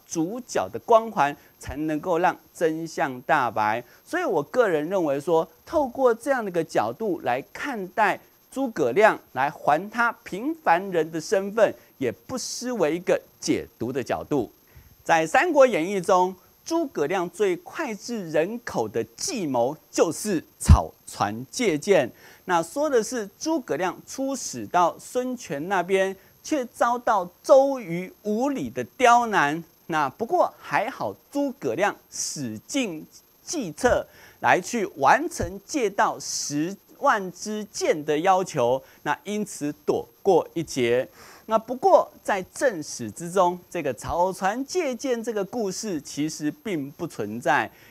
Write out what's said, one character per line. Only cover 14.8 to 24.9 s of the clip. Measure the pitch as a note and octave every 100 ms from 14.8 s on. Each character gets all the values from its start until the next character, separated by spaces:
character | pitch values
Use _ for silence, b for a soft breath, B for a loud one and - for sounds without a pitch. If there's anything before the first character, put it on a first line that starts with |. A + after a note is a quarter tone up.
| b b
在 | - E3 D#3+
《三 | B3+ F4
国 | D4 C4
演 | E3 E3+
义》 | G3+
中， | E3+ F3+ F#3 - b _
诸 | - E4 E4
葛 | F3+ C#3+
亮 | F#3+ E3+
最 | - G3+ E3+
脍 | - - D4
炙 | G3+ - A#3 E3+
人 | D3+ F3 A#3+
口 | - D3+ A2
的 | A#2 G#2+ -
计 | - C4 D#3+
谋 | B2 A#2+ D#3 _
就 | - F3+
是 | - G#3+ E3+ - _
草 | - G2+ E2 - -
船 | - G#2 A2 C3
借 | - A3+ D3+
箭。 | G3+ F#3 A#2 B B B
那 | - E3+
说 | E3 C#4+ D4+
的 | B3
是 | G#3+ B3 G3 -
诸 | D4+ D#4+
葛 | - C#3+
亮 | F3+ - -
出 | - C4+ C4+
使 | - B2 G2+
到 | F3 E3+